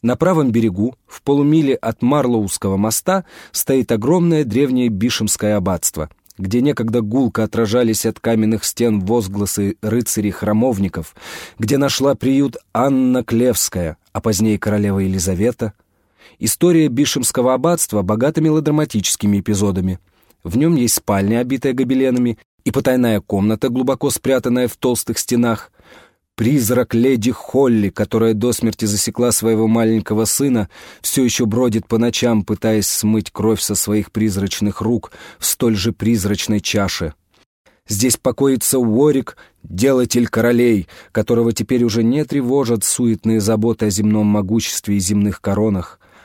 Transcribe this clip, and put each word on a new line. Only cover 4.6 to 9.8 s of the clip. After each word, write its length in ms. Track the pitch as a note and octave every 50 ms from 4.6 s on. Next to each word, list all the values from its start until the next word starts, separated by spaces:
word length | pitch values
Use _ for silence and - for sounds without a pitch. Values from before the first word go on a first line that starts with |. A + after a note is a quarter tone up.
| C#3+ B2+ C3 B2+ B2 A#2
Бишемское 680 | G#2 F#2 A2+ A#2+ - - A2 G2+ - - G#2+ G#2 G#2
аббатство — 540 | G2+ F2 G2 F2+ E2 - - - D#2+ D2+ - - _ _ - _
где 220 | - F#2+ F#2 A2+ A#2+
некогда 400 | B2+ D3 C3 - A2 A2+ A2 A#2+
гулко 460 | G#2+ G#2 A#2 C#3 C3 A2 - A#2 A2
отражались 600 | - - A2 A#2 G2 A2+ B2 A#2+ A2 A2 - -
от 140 | A2+ - -
каменных 460 | - A#2 A2+ A2 A2 G#2+ A2+ G#2 -
стен 340 | - - - A#2+ A#2 G#2+ G2+
возгласы 760 | F#2 G2+ A#2 A#2+ G2+ F#2 G2 G2+ G2+ F#2+ - G#2 G2+ G2 - -